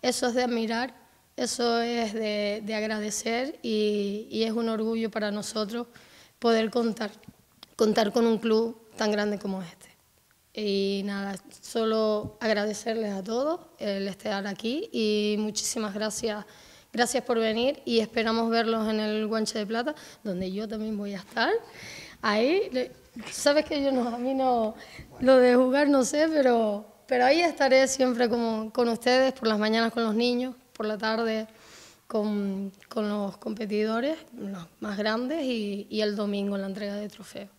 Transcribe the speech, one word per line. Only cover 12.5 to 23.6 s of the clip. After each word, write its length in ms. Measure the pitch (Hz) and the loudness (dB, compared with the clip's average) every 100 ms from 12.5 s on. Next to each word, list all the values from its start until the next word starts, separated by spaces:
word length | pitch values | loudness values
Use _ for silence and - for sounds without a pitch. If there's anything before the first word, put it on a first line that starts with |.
| 208 214 208 240 226 214 | 0 0 -4 -4 -4 -4
a 100 | 196 | -4
todos 380 | 190 233 285 359 - - | -4 -2 -2 -4 -8 -8
el 280 | 214 196 196 | -6 -4 -4
estar 380 | 185 214 196 202 | -6 -6 -4 -6
aquí 420 | 190 220 277 453 | -6 -4 -4 -4
y 440 | 240 214 214 208 208 | -2 0 2 2 0
muchísimas 540 | 214 208 - - 214 | -2 -4 -4 -4 -4
gracias, 540 | 202 214 208 226 208 196 - - - _ | -4 -6 -4 -4 -6 -10 -20 -20 -20 _
gracias 320 | 214 240 254 | 0 0 0
por 140 | 233 233 | 0 0
venir 420 | 226 220 247 285 | 2 2 0 0
y 140 | - 233 | 0 2
esperamos 500 | 220 240 226 226 226 | 2 0 0 2 2
verlos 380 | 233 226 226 220 | 2 2 0 0
en 120 | 220 | 0
el 260 | 214 214 214 | 0 -2 -2
Guanche 320 | 220 220 226 | -2 -2 -4
de 80 | 208 | -4
Plata, 280 | 226 247 302 - - | -4 -4 -6 -14 -12
donde 280 | 214 180 185 | -8 -4 -4
yo 140 | 190 220 | -6 -6
también 280 | 220 220 208 | -6 -6 -6
voy 180 | 202 | -6
a 40 | 196 | -10
estar. 320 | - - 247 453 - - - - - - | -8 -2 0 0 -4 -18 -16 -16 -18 -4
Ahí, 460 | 226 208 247 370 453 | 0 2 2 2 0
le-, 220 | 254 254 - - - 208 | -4 -4 -10 -20 -16 -12
sabes 320 | - 294 285 | 0 4 4